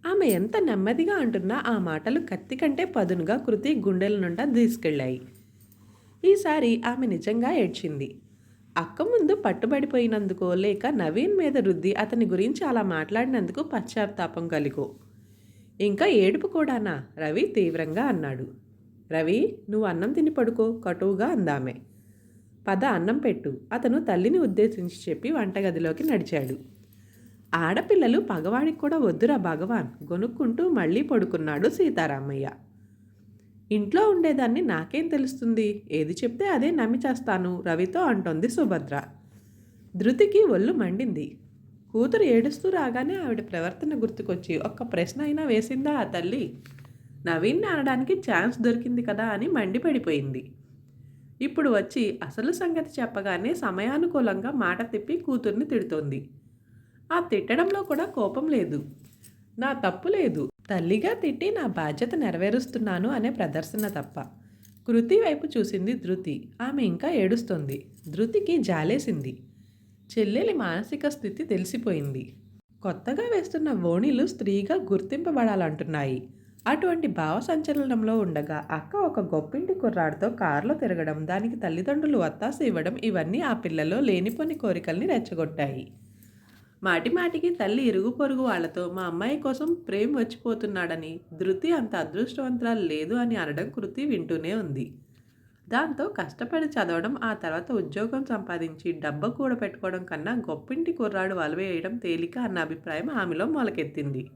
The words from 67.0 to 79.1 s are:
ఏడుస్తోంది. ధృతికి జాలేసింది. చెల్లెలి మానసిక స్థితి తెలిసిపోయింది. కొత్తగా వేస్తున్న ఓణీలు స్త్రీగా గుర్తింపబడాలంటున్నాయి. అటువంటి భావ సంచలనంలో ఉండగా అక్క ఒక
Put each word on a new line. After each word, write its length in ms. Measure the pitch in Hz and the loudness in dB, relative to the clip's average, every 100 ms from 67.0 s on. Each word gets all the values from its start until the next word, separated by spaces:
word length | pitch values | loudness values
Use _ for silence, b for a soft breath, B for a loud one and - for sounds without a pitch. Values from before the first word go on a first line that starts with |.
| 302 | 0
ఏడుస్తోంది. 760 | 320 185 233 233 160 139 139 - - 165 | 2 2 2 0 -4 -4 -6 -10 -20 -12
ధృతికి 500 | 151 226 214 392 339 | -2 0 0 2 0
జాలేసింది. 840 | 190 165 156 254 254 170 131 - - b b b b b - - | 2 0 2 0 0 -4 -4 -10 -16 b b b b b -6 0
చెల్లెలి 340 | 208 220 427 | 2 2 0
మానసిక 560 | 349 196 170 226 294 285 | 0 -2 -2 -4 -4 -4
స్థితి 360 | 294 208 196 | -4 -8 -8
తెలిసిపోయింది. 920 | 320 190 185 240 233 165 139 131 123 - - - _ _ | -4 -2 -2 -4 -2 -2 -2 -6 -10 -16 -20 -20 _ _
కొత్తగా 400 | 196 175 - 294 480 | -8 -6 -4 -4 0
వేస్తున్న 380 | 427 - 320 302 | 0 0 -2 -2
ఓణీలు 540 | 226 175 170 233 247 349 | 0 2 2 2 2 0
స్త్రీగా 480 | - 202 196 202 | 0 0 0 2
గుర్తింపబడాలంటున్నాయి. 1500 | 370 - 190 - 277 339 285 226 196 165 151 - 151 139 127 - B B B - | -2 2 0 0 -4 0 2 2 2 0 -2 -4 -2 -2 -4 -6 B B B -2
అటువంటి 400 | 302 370 339 311 | 0 2 0 0
భావ 340 | 180 156 175 | 0 0 0
సంచలనంలో 800 | 240 320 311 294 269 233 220 226 | 0 -2 0 0 0 0 2 2
ఉండగా 500 | 190 151 147 151 - | 2 -2 -4 -6 -4
అక్క 260 | 160 - 403 | -6 -4 0
ఒక 380 | 359 | 0